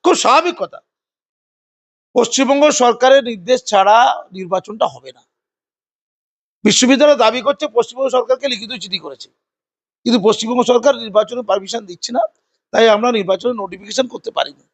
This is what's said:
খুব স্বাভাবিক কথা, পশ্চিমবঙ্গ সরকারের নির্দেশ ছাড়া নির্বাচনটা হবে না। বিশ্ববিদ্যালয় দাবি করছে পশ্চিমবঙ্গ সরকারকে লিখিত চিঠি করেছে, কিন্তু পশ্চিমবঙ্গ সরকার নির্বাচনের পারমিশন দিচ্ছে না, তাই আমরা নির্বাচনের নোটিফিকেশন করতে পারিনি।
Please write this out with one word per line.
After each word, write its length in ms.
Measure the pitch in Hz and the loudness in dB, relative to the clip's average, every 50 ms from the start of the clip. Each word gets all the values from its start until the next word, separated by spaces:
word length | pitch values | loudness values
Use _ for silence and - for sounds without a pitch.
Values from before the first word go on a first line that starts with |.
| - | 2
খুব 100 | 349 359 - | 0 0 0
স্বাভাবিক 340 | - 220 262 311 330 349 - - | 2 2 2 2 2 0 -6 -6
কথা, 160 | 196 - - - _ _ _ _ _ _ _ _ _ _ _ _ _ _ _ _ _ _ _ _ _ _ _ _ _ _ _ | -10 -12 -12 -20 _ _ _ _ _ _ _ _ _ _ _ _ _ _ _ _ _ _ _ _ _ _ _ _ _ _ _
পশ্চিমবঙ্গ 500 | 247 233 220 - 262 269 240 277 285 294 302 277 - | 0 0 0 0 -2 0 0 2 2 2 2 2 2
সরকারের 400 | 247 240 226 233 240 262 269 277 240 240 | 2 2 2 2 4 4 4 4 4 -2
নির্দেশ 280 | 226 196 170 214 254 247 _ - | -10 -10 -2 -2 -2 -2 _ 0
ছাড়া 260 | - 196 190 202 214 233 247 262 - - - _ 180 | 2 2 4 6 6 4 4 2 0 -4 -10 _ -14
নির্বাচনটা 500 | 190 190 170 190 185 - 208 214 220 - 175 127 | -14 -8 -6 -6 -6 -6 -8 -6 -4 -4 -4 -6
হবে 160 | 123 131 131 - | -14 _ -20 -20
না। 60 | _ _ _ _ _ _ _ _ _ _ _ _ _ _ _ _ _ _ _ _ _ _ _ _ _ _ _ _ _ - | _ _ _ _ _ _ _ _ _ _ _ _ _ _ _ _ _ _ _ _ _ _ _ _ _ _ _ _ _ 0
বিশ্ববিদ্যালয় 540 | 214 196 - 247 240 277 233 294 294 285 226 226 | 0 2 2 4 2 4 4 6 4 4 4 2
দাবি 160 | 220 220 254 208 | 0 0 0 -2
করছে 180 | 277 277 _ 302 294 214 | -2 -2 _ -6 -2 0
পশ্চিমবঙ্গ 320 | 240 233 - 233 254 269 262 247 | -2 -2 -2 -4 -6 -4 -2 -2
সরকারকে 300 | 254 233 214 262 254 277 277 | -2 0 -2 -4 -2 -2 -8
লিখিত 200 | 247 196 220 214 254 214 | -8 -8 -10 -14 -14 -14
চিঠি 160 | - 196 190 180 151 | -12 -12 -12 -12 -12
করেছে, 240 | 151 135 _ - _ _ _ _ _ _ _ _ _ _ _ _ _ _ _ _ | -16 -18 _ -20 _ _ _ _ _ _ _ _ _ _ _ _ _ _ _ _
কিন্তু 120 | 233 233 233 180 | 0 0 2 2
পশ্চিমবঙ্গ 340 | 214 214 - 226 220 247 247 240 240 | 0 0 0 -4 -4 -2 -2 0 2
সরকার 200 | 247 240 226 - - 233 233 | 0 2 2 0 0 0 -6
নির্বাচনের 440 | 220 185 214 214 214 240 247 240 202 | -2 -2 -2 -2 -2 -8 -12 -4 -4
পারমিশন 320 | 190 202 190 185 - 233 214 180 | -4 -4 -4 -8 -12 -12 -12 -12
দিচ্ছে 200 | 175 _ - - | -16 _ -12 -6
না, 100 | 240 330 659 622 _ _ _ _ _ _ _ _ | -4 -4 -4 -4 _ _ _ _ _ _ _ _
তাই 140 | - - 226 226 214 | 0 2 4 4 4
আমরা 120 | 208 226 247 240 220 | 2 0 0 -2 -2
নির্বাচনের 380 | 190 175 190 180 - 247 247 220 | -2 -2 -4 -2 -2 -6 -6 -6
নোটিফিকেশন 440 | 196 185 185 185 202 202 214 - 262 233 | -10 -12 -14 -18 -16 -8 -4 -4 -4 -4
করতে 180 | - - _ - - | -6 -12 _ -8 -6
পারিনি। 280 | - - - 143 _ _ _ | -6 -6 -6 -8 _ _ _